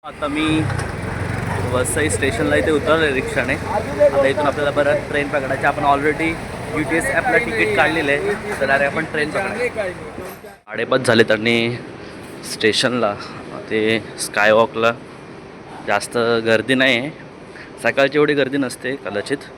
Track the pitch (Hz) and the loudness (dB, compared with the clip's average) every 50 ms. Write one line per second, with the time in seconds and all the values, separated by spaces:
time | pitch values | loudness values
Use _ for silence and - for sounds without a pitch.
0 | _ 151 143 - 151 147 147 151 156 156 156 156 156 - - - - - - - | _ -14 -10 -6 -4 -2 0 0 2 2 2 2 2 0 -2 -2 -4 -4 -6 -6
1 | - - - - - - - - - - - - - - 123 127 127 - - 160 | -6 -6 -6 -4 -4 -4 -4 -4 -4 -4 -2 -2 -2 0 0 0 0 0 0 0
2 | 147 156 - - 143 135 131 - 147 147 147 147 147 165 156 143 131 - 156 165 | 0 0 0 0 0 0 0 0 0 2 2 2 2 2 2 2 4 4 4 4
3 | 160 147 135 135 135 - - 135 123 127 139 - - - - - - - - - | 4 2 2 0 -2 -2 -2 -2 0 0 -2 -4 -4 -4 -4 -4 -2 -4 0 4
4 | - 139 139 143 - 135 139 - - 143 127 147 147 143 139 143 147 143 151 143 | 4 4 6 4 4 4 2 2 0 0 0 0 -2 0 2 2 2 2 2 0
5 | - - 151 147 147 143 139 147 131 131 139 - - 147 139 143 147 143 139 139 | 0 -2 -2 -2 -2 0 -2 -2 0 0 -4 0 2 0 0 2 4 4 4 4
6 | 143 151 151 151 160 160 165 - - - - - - - - 147 156 - 160 165 | 4 2 0 2 0 -2 -2 -4 -8 -10 -10 -10 -8 -6 -4 -4 -2 0 0 0
7 | 165 175 - 165 - - - 254 240 - 226 220 - - 208 190 156 151 160 165 | 0 2 0 0 0 2 2 2 2 0 0 0 0 2 4 4 4 4 2 0
8 | 151 143 143 143 - - 202 214 - 208 208 - 139 135 135 139 139 143 143 160 | 0 0 0 0 0 -2 -4 -4 -4 -8 -4 -2 0 0 2 2 2 0 0 -2
9 | 160 156 160 156 151 151 147 - - - - - 247 - - 220 202 185 175 165 | -6 -4 -2 -2 -2 -2 -2 -4 -4 -4 -4 -4 -4 -4 -4 -4 -6 -6 -6 -10
10 | 160 - - - 185 - - - - - - - _ - 107 110 117 127 131 131 | -12 -12 -12 -12 -12 -12 -14 -14 -18 -20 -20 -20 _ -10 -6 -4 0 2 0 2
11 | 127 120 117 113 113 107 - 104 107 117 120 117 113 120 120 120 - - - - | 4 4 6 6 6 6 4 0 2 2 2 2 2 0 -2 -6 -10 -14 -16 -16
12 | - - - - - - - - - - - - - 110 98 - - 123 120 123 | -16 -16 -16 -16 -16 -16 -16 -14 -12 -12 -8 2 2 2 2 4 0 0 0 2
13 | 113 104 101 101 - - - - - - - - - - 113 110 107 110 113 110 | 0 0 -2 -4 -8 -12 -14 -14 -14 -12 -12 -12 -8 -4 -2 0 2 2 0 0
14 | 95 - - - - - - 107 104 107 107 110 113 110 - 113 113 117 117 117 | -2 -8 -10 -8 -8 -4 0 4 6 6 8 6 6 4 2 0 2 2 0 0
15 | - - - - - - - - - - - - - - - - - - 104 101 | -8 -18 -18 -18 -18 -18 -18 -18 -18 -18 -18 -18 -18 -16 -16 -12 -4 0 0 0
16 | - - - 123 117 117 120 113 113 113 113 110 110 113 131 127 131 135 127 117 | 0 -2 -2 0 2 2 2 2 2 2 2 2 4 2 2 4 4 4 4 2
17 | 127 151 156 - - - - - - - - - - - - - - 117 117 131 | 0 -4 -8 -12 -18 -18 -18 -20 -20 -18 -18 -18 -18 -18 -16 -2 -2 0 4 4
18 | 139 139 139 151 151 143 147 139 139 131 135 143 139 123 - - - 127 131 135 | 2 4 4 2 2 4 4 2 0 0 0 -2 -2 -2 -4 -6 -6 -8 -8 -6
19 | - - 101 104 101 - 135 143 - - - | -8 -6 -6 -4 -4 -4 -6 -6 -6 -16 -18